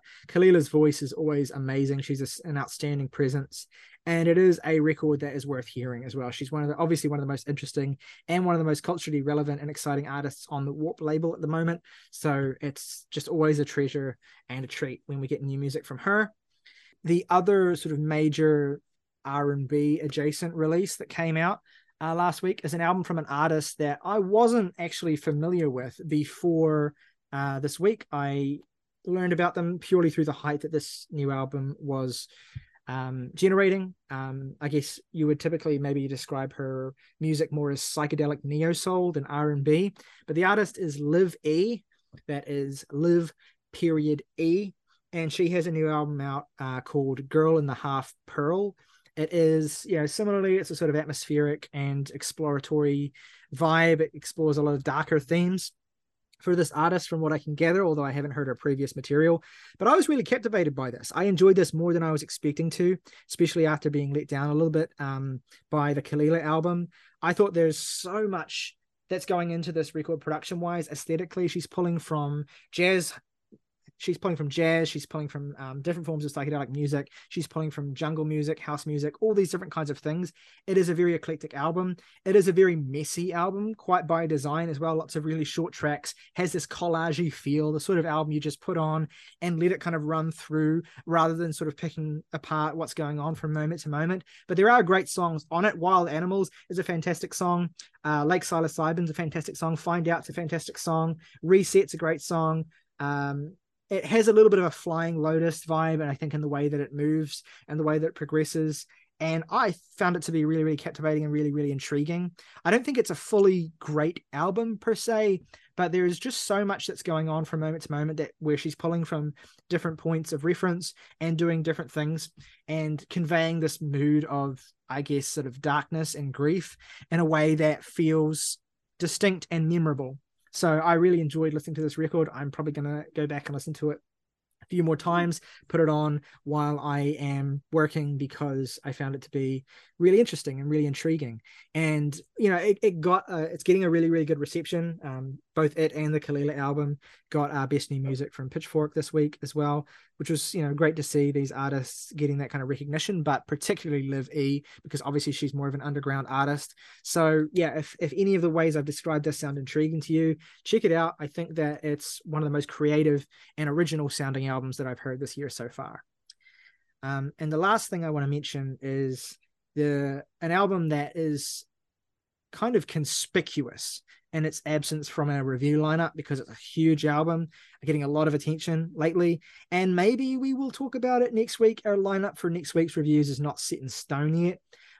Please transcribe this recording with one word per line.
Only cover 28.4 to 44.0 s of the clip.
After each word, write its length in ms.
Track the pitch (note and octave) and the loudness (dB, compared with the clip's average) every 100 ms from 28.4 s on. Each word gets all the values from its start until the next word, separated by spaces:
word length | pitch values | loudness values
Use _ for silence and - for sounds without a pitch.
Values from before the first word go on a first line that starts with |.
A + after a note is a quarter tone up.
| C#3 D3 - _ _ _ - | -2 -6 -10 _ _ _ -4
learned 260 | F3+ F3+ | -2 0
about 220 | E3 F3 | 2 0
them 260 | F3+ E3+ F3 | 0 -4 -4
purely 300 | - F#3 E3+ | 2 4 4
through 160 | D3+ D#3 | 2 0
the 80 | |
hype 280 | C#3+ D3 D3 | -2 -4 -4
that 120 | D3+ | -2
this 340 | D#3 - - - | -4 -4 -12 -10
new 200 | D3+ C#3 | -4 -2
album 460 | C3+ C3+ C#3 C3+ C#3+ | -2 -4 -4 -6 -8
was, 480 | C#3+ C3+ C3 A#2 - - - - - _ - | -6 -4 -4 -6 -12 -20 -20 -18 -20 _ -10
um, 440 | B2+ C3 C3 B2 - | -8 -6 -8 -10 2
generating. 580 | F#3+ F#3+ G3 F#3+ F#3 - - | 4 6 4 2 -2 -10 -12
Um, 460 | C3+ C3+ C3+ C3+ - | -10 -8 -8 -10 -6
I 80 | D3 | -2
guess 320 | D3 C#3 - _ | -2 -2 -8 _
you 140 | E3+ D3+ | -2 0
would 120 | D3 | 0
typically 400 | E3 D#3+ D#3+ C#3+ | 0 -2 0 -2
maybe 300 | C#3+ C#3 C3+ | 0 -2 -4
describe 420 | C3+ - C#3 C3+ - | -6 -6 -6 -6 -6
her 380 | C3+ C3 C3 C3+ _ - | -8 -6 -8 -12 _ -6
music 320 | D#3 D3+ D#3 | -2 0 0
more 180 | D3 D3 | 0 -2
as 80 | C#3 | -2
psychedelic 640 | - - D3 D3+ D3 D3 | -4 -2 -2 0 0 -2
neo 300 | C#3 D3 D#3+ | -4 0 0
soul 400 | E3 - F#3 F3+ | 0 0 0 0
than 120 | D3+ C#3 | -2 -4
R 260 | C#3+ D3+ | -2 0
and 120 | C#3+ | 0
B, 300 | C#3 D#3 G3 - - - - | 2 2 2 -4 -18 -16 -6
but 80 | D#3+ | 0
the 80 | |
artist 340 | F#3 G#3 G3 - | 2 4 0 -2
is 220 | F3 C#3+ | -6 -4
Liv 380 | D3 E3 F#3 - | 2 4 2 0
E, 400 | D3+ D#3+ G#3 A#3 _ _ _ - - | -2 2 0 -2 _ _ _ -18 -8
that 220 | C#3+ - | -8 -6
is 340 | C#3+ C#3 C#3 - | -6 -4 -8 -8
Liv 400 | C#3 E3+ E3+ E3 - _ _ _ | 0 4 4 2 -6 _ _ _
period 520 | - E3+ D#3 | -2 0 2